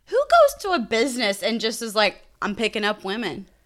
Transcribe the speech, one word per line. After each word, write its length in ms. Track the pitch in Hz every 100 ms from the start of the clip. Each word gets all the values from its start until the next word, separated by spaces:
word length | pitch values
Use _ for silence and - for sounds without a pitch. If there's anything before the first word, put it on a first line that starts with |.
| -
Who 100 | 466
goes 440 | 587 679 571 -
to 80 | 403
a 80 | 349
business 640 | 208 220 269 247 214 196
and 180 | 208 220
just 200 | 220 226
is 120 | 226 202
like, 280 | 202 - - -
"I'm 140 | 185 196
picking 280 | 214 214
up 200 | 208 208
women"? 440 | 190 214 208 170 196 _